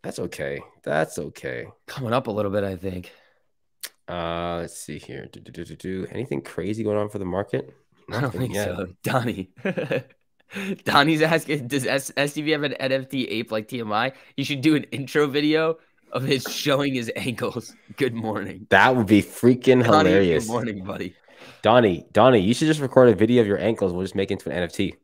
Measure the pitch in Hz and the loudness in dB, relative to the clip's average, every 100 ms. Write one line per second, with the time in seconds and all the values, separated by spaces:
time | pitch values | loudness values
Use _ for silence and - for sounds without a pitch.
0 | - - 85 - 71 69 - _ - 76 | -10 -10 -10 -8 -8 -8 -14 _ -4 -2
1 | 80 - 71 - - 123 107 _ - - | -2 -6 -12 -12 -10 -10 -14 _ -16 -10
2 | 120 123 117 104 101 101 98 92 95 92 | -2 -2 -2 -4 -2 -2 -4 -6 -8 -8
3 | 90 _ _ _ _ _ _ _ - _ | -12 _ _ _ _ _ _ _ -18 _
4 | - 87 85 85 87 85 85 - - - | -12 -8 -6 -4 -6 -6 -8 -12 -14 -14
5 | - 135 - - - - 80 80 92 95 | -14 -16 -16 -20 -18 -16 -14 -12 -10 -8
6 | - 98 131 139 - - 92 110 104 104 | -8 -10 -6 -8 -6 -8 -6 -4 -2 -2
7 | 104 101 92 90 104 131 - _ _ _ | -4 -6 -4 -4 -4 -6 -8 _ _ _
8 | - 117 131 117 127 101 101 90 90 - | -8 -4 -4 -4 -4 -4 -4 -6 -10 -8
9 | - 123 117 92 92 _ 196 180 - - | -2 -2 -2 -6 -10 _ -6 -6 -4 -6
10 | - _ _ _ _ 202 196 196 - - | -6 _ _ _ _ -10 -8 -6 2 2
11 | 143 156 156 160 156 147 120 135 110 135 | 4 2 2 0 -2 -6 -4 -4 -2 -2
12 | - - 143 151 151 151 143 - 135 135 | -4 -4 -4 -4 -2 -2 -2 -4 -2 -2
13 | 131 135 - 110 117 110 107 123 110 107 | -2 -6 -4 -6 -4 -6 -6 -8 -4 -2
14 | 127 - - - 139 143 143 147 - 123 | -2 -6 -14 -8 -6 0 2 2 -2 -10
15 | 131 156 147 143 151 156 160 165 _ _ | -4 0 0 0 0 0 0 -4 _ _
16 | _ - 135 139 - - 147 139 143 127 | _ -6 -2 -2 -2 -6 0 0 0 -4
17 | 113 110 127 110 117 117 - - _ - | -6 -6 -6 -4 -6 -6 -12 -20 _ -4
18 | 131 113 110 107 98 - 107 98 113 127 | -2 -2 -4 -4 -8 -12 2 6 6 4
19 | 101 104 - - 120 123 - 127 117 - | 4 4 4 2 4 4 4 4 6 4
20 | 92 95 92 78 110 117 117 95 92 95 | 6 4 4 2 0 -4 -4 -8 -10 -8
21 | 92 _ _ - - - 107 123 110 82 | -10 _ _ -20 -20 0 6 6 6 2
22 | - 101 123 120 92 120 156 151 135 131 | 0 6 8 8 4 2 2 0 4 8
23 | 123 98 110 123 104 101 104 113 98 87 | 8 8 4 4 4 2 0 0 -2 -2
24 | 95 98 98 98 - 78 87 - 95 - | -4 -2 -2 -4 -4 -4 -4 -2 -4 -6